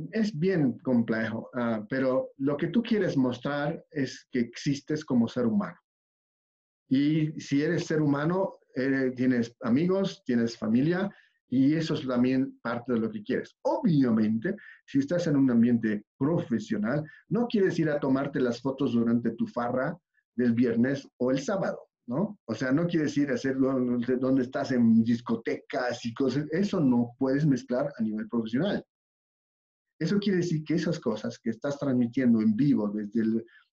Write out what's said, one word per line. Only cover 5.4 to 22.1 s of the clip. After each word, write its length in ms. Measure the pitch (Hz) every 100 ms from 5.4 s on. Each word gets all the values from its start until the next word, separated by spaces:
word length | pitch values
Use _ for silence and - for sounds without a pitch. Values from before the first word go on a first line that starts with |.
| 117
humano. 300 | 101 90 - _ _ _ _ _ _ _ _ _ _ _
Y 440 | 135 147 160 151 -
si 200 | - 143
eres 260 | 156 160 -
ser 140 | 156
humano, 600 | 151 143 156 185 196 - _ -
eh, 360 | 135 135 131 123
tienes 400 | 131 123 117 -
amigos, 600 | 123 127 175 190 196 -
tienes 320 | - 120 117 -
familia, 540 | 110 117 151 180 202 - _ _ _
y 260 | 131 135
eso 200 | 160 156
es 120 | 151 127
también 540 | 123 127 131 135 -
parte 300 | 117 120 120
de 80 | 117
lo 100 | 110
que 140 | 107
quieres. 320 | 113 107 - _
Obviamente, 920 | 262 330 254 147 127 110 107 113 170 208 - - -
si 140 | 139
estás 260 | 139 175 165
en 80 |
un 160 | 143 135
ambiente 540 | 117 120 117 113 104 - -
profesional, 840 | 139 170 - 113 - 107 107 147 151 - -
no 180 | 202 240
quieres 280 | 208 185 165
ir 100 | 156
a 80 | 143
tomarte 400 | 143 135 139 139
las 220 | 120 117
fotos 320 | 135 - 135
durante 400 | 117 117 120 120
tu 160 | - 113
farra 500 | 120 120 127 139 170 _ _ _ -
del 160 | 123
viernes 560 | 117 123 226 131 139 - -
o 160 | 254
el 80 | 277
sábado, 480 | - 294 208 - - _
¿no? 320 | -